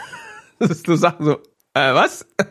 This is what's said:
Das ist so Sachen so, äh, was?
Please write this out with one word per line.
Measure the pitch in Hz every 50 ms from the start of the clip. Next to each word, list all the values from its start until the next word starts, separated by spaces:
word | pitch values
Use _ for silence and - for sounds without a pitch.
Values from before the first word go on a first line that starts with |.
| - - - - - - - - - _ _ -
Das | - 170
ist | 170 - - -
so | 170
Sachen | 156 - 170 165 - 151
so, | 151 143 - - _ _ _ _ _ -
äh, | 135 143 135 127
was? | 156 202 - - - - _ _ - - -